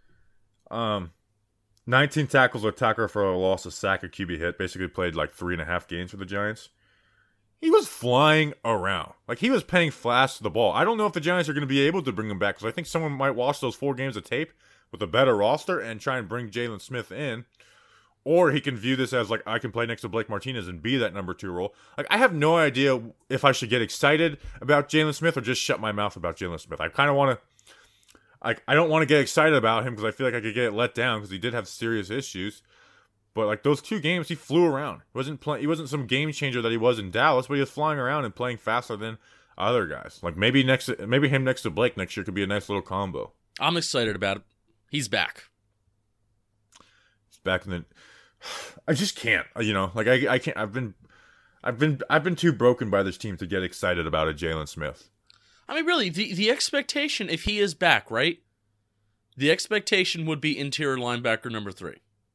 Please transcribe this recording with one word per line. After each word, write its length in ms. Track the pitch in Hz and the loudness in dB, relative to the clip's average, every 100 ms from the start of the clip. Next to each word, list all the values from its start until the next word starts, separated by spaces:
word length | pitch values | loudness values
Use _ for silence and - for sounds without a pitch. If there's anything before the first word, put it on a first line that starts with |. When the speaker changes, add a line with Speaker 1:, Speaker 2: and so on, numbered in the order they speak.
| _ _ _ _ _ _ - | _ _ _ _ _ _ -12
Speaker 1:
Um, 400 | 113 113 104 85 _ _ _ _ _ _ _ - | -6 -2 -2 -6 _ _ _ _ _ _ _ 0
nineteen 400 | 127 143 156 139 | 2 2 0 2
tackles, 360 | 139 127 123 | 4 4 2
a 60 | 107 | -4
tackle 380 | - 120 110 107 | 0 0 2 0
for 160 | 107 | 2
a 120 | 98 90 | 0 2
loss, 300 | 92 95 90 | 2 0 -2
a 40 | |
sack, 300 | - 101 95 | -4 -2 0
a 40 | 87 | -2
Q 180 | - 92 | -8 -6
B 120 | 82 | -2
hit. 180 | 85 87 | -4 -2
Basically 300 | 92 92 92 | -6 -4 -8
played, 280 | - 90 80 | -4 -4 -2
like, 160 | 76 | -4
three 220 | - 87 | -4 -6
and 80 | 87 | -4
a 40 | 78 | -2
half 220 | 87 - | -4 -4
games 240 | 87 90 | -10 -10
for 40 | 98 | -12
the 80 | |
Giants. 440 | 95 98 104 110 - _ _ _ _ _ _ _ _ - | -8 -4 -4 -6 -14 _ _ _ _ _ _ _ _ -4
He 100 | 320 | 4
was 180 | 415 - | 4 4
flying 640 | - 120 123 151 156 151 - | -2 2 6 6 6 2 -2
around. 500 | 117 110 92 92 76 - - | 0 0 2 -2 -4 -10 -8
Like, 120 | 120 | -2
he 120 | 233 | 2
was 140 | 254 | 2
paying 260 | - 180 165 | 2 2 2
fast 460 | - 123 120 131 - | 0 0 4 4 2
to 60 | |
the 80 | 107 | -4
ball. 220 | 98 110 | 2 2
I 120 | 104 | 4
don't 140 | 175 226 | 2 2
know 80 | 208 | 0
if 60 | |
the 80 | 175 | 0
Giants 280 | 156 180 156 | 0 0 0
are 60 | |
gonna 120 | 147 139 | -2 0
be 140 | 139 | 2
able 220 | 139 185 | 2 2
to 100 | 139 | -2
bring 180 | 101 110 | -4 -4
him 80 | 98 | 0
back, 180 | 101 95 | -2 -2
'cause 100 | 110 | -6
I 40 | |
think 160 | 127 160 | -6 -4
someone 260 | 170 156 | -4 -4
might 180 | 139 135 | -2 0
watch 280 | 120 123 143 | 0 0 0
those 140 | 127 | -4
four 200 | - 143 | -4 -4
games 220 | 127 135 107 | -2 -4 -6
of 80 | |
tape 280 | - 120 160 _ _ _ _ | -4 -4 -4 _ _ _ _
with 100 | - | -8
a 40 | 98 | 0
better 280 | 104 131 110 | 4 4 6
roster 440 | 104 151 - 175 | 4 2 0 -4
and 200 | 110 110 | -4 -8
try 180 | 139 131 | -4 -4
and 100 | 98 | -4
bring 220 | 117 117 | -8 -6
Jalen 300 | 104 120 104 | -6 -6 -6
Smith 300 | - 127 107 | -10 -8 -8
in. 340 | 98 147 113 120 _ _ _ _ _ _ _ - | -8 -6 -8 -12 _ _ _ _ _ _ _ 2
Or 260 | 160 170 | 4 6
he 80 | 143 | 4
can 120 | 139 123 | -2 -4
view 200 | 117 131 | 0 0
this 160 | 127 | 0
as, 160 | 127 107 | 0 0
like, 120 | 113 - | -2 -2
I 120 | 117 | -4
can 120 | 120 | -2
play 140 | 113 | -2
next 160 | 117 117 | -4 -4
to 80 | 110 | -4
Blake 220 | 107 110 | -4 -4
Martinez 360 | 101 127 123 90 | -6 -6 -8 -8
and 160 | 90 | -6
be 140 | 110 131 | -2 0
that 160 | 107 | 0
number 220 | 95 92 | -2 -8
two 160 | 90 98 | -8 -6
role. 220 | 87 95 - - - | -4 -6 -8 -18 -10
Like, 80 | 143 | -2
I 60 | 214 | 4
have 160 | 254 | 4
no 220 | 160 151 170 | 4 4 4
idea 460 | 156 127 139 131 113 - - | 4 4 2 2 -2 -16 -6
if 160 | 135 | 2
I 80 | 143 | 4
should 160 | 127 117 | 4 2
get 140 | 123 | 0
excited 560 | 113 - 143 151 165 143 - - | 0 2 4 4 2 -2 -14 -8
about 260 | 127 147 147 | 2 2 4
Jalen 260 | 156 156 | 2 2
Smith 220 | 143 165 147 | 2 0 0
or 60 | |
just 180 | 117 127 | -2 -2
shut 180 | - 131 | 0 -2
my 140 | 107 | -2
mouth 240 | 104 104 92 | -2 -4 -2
about 200 | 85 80 | -6 -4
Jalen 220 | 92 82 | -6 -8
Smith. 200 | - 78 | -10 -6
I 80 | 82 | -4
kinda 240 | - 143 | 0 2
wanna, 240 | 139 139 120 _ _ _ - _ _ _ _ _ _ | 4 4 2 _ _ _ -20 _ _ _ _ _ _
I, 140 | - 113 - | -4 -4 2
I 60 | |
don't 140 | 143 165 | 4 4
wanna 140 | 156 151 | 4 6
get 140 | 151 | 4
excited 340 | 135 - 156 | 4 4 6
about 320 | 147 113 113 120 | 6 4 2 0
him 80 | |
'cause 100 | 110 110 | -2 -4
I 40 | |
feel 160 | - 131 | 0 -2
like 80 | |
I 60 | 120 | -2
could 140 | 110 | -4
get 180 | 107 120 | 0 0
let 200 | 104 120 | 0 -2
down 260 | - 123 110 | 0 -2 -2
'cause 100 | 101 | -6
he 80 | 95 | -6
did 140 | 117 | -4
have 140 | 120 95 | -4 -8
serious 420 | - 113 113 95 | -6 -2 -2 -2
issues. 520 | 117 131 92 98 - _ _ _ _ _ _ _ | -6 -6 -6 -8 -8 _ _ _ _ _ _ _
But, 120 | - 107 | -2 -2
like, 160 | 107 | 0
those 180 | 139 143 | 0 0
two 160 | - 214 | 0 -4
games, 300 | 147 175 151 | 0 -2 -2
he 80 | 160 | -8
flew 280 | - 151 | 0 4
around. 360 | 175 135 143 90 _ | 4 2 -4 -10 _
He 60 | 120 | -8
wasn't 220 | 135 147 | -6 -6
play-, 200 | 147 135 | -6 -4
he 60 | 147 | -2
wasn't 220 | 160 147 | -2 -4
some 180 | 143 120 | -6 -2
game 240 | 127 156 | 0 -2
changer 320 | 147 143 123 | -4 -4 0
that 80 | 117 | 0
he 60 | 117 | 2
was 220 | 120 113 | 2 2
in 100 | 98 | -2
Dallas, 380 | 104 143 131 131 | 2 4 2 2
but 60 | |
he 60 | 139 | -2
was 80 | 135 | -2
flying 280 | - 151 147 | -2 -2 0
around 260 | 123 147 | -2 -2
and 100 | 123 | -4
playing 240 | - 123 113 | -4 -6 -4
faster 380 | - 117 - 110 | -2 -2 -2 -6
than 220 | 110 110 _ _ _ - | -8 -10 _ _ _ -2
other 280 | 101 120 90 | 0 2 0
guys. 320 | 69 - - | -6 -12 -10
Like, 140 | 85 80 | -8 0
maybe 260 | 107 135 | 2 4
next, 260 | 131 131 - - | 4 2 0 -6
maybe 280 | 101 127 143 | 0 2 2
him 140 | 139 | 2
next 200 | 131 127 | 0 -2
to 80 | 113 | -2
Blake 260 | 78 120 - | 0 0 0
next 200 | 92 - | -8 -6
year 60 | |
could 120 | 98 | -6
be 100 | 95 | -2
a 20 | 98 | 0
nice 220 | 101 95 | -2 -2
little 120 | 101 | -6
combo. 520 | - 95 98 80 - _ _ - | -4 -6 -6 -6 -10 _ _ -6
Speaker 2:
I'm 180 | 143 170 | -2 -2
excited 380 | - 135 113 | -2 -2 -2
about 220 | 98 98 101 | -2 -2 -4
it. 60 | - _ _ _ _ | -8 _ _ _ _
He's 200 | 147 120 | -6 -2
back. 420 | 107 80 - - _ _ _ _ _ _ _ _ _ _ _ _ _ _ _ _ _ _ | -2 -2 -4 -20 _ _ _ _ _ _ _ _ _ _ _ _ _ _ _ _ _ _
Speaker 1:
He's 100 | _ | _
back 260 | 92 92 | -2 -2
in 60 | 98 | -2
the, 120 | 90 82 _ - - _ _ | -8 -10 _ -20 -20 _ _
<sighs> 480 | - - - - - | -14 -12 -14 -12 -4
I 40 | |
just 220 | 147 - - | -2 -2 -4
can't, 320 | 117 98 - - | 0 0 0 -4
you 120 | 110 | 0
know, 180 | 98 95 | 0 0
like, 120 | 104 110 | 0 4
I, 280 | 127 127 | 4 4
I 40 | 127 | 0
can't, 180 | 160 - | 0 -4
I've 160 | 107 | -4
been, 220 | 113 117 - _ _ _ _ _ _ | -4 -8 -10 _ _ _ _ _ _
I've 140 | - 117 | -4 0
been, 220 | 156 135 - | 2 0 2
I've 140 | 139 | 2
been 140 | 156 170 | 2 2
too 160 | 170 | 2
broken 360 | 110 120 123 113 | 4 4 4 2
by 140 | 98 | 2
this 160 | 98 90 | 0 -2
team 180 | 110 90 | -8 -8
to 80 | 92 | -4
get 180 | 95 | -2
excited 420 | 90 - 92 87 80 | -2 -2 -2 0 0
about 220 | 80 80 | 0 0
a 40 | |
Jalen 360 | 76 82 80 76 | 0 -2 -4 -6
Smith. 420 | - 73 64 _ _ _ _ _ _ - | -8 -8 -10 _ _ _ _ _ _ -8
Speaker 2:
I 60 | |
mean, 120 | 294 320 | -4 0
really, 220 | 349 196 | 0 0
the, 260 | 160 220 | -2 -4
the 160 | 185 214 | 0 2
expectation, 760 | 240 - 285 277 285 294 - 190 | 2 0 -2 -2 -4 -2 -4 -4
if 160 | 165 | -4
he 140 | - 208 | -2 0
is 160 | 202 | 0
back, 380 | 147 175 120 - | 2 4 4 2
right? 280 | 113 151 - _ _ _ _ _ _ _ _ _ - | -2 0 -2 _ _ _ _ _ _ _ _ _ -4
The 140 | 143 | 0
expectation 760 | - - 214 - 202 180 170 160 | 0 0 -2 0 0 2 -2 -4
would 140 | 156 | -2
be 160 | 156 151 | -2 -2
interior 400 | 139 135 147 131 | -4 -4 -2 -2
linebacker 520 | 120 120 123 110 123 | -2 -2 0 -2 -2
number 220 | 113 101 | -8 -8
three. 240 | 95 87 - _ _ _ | -10 -12 -12 _ _ _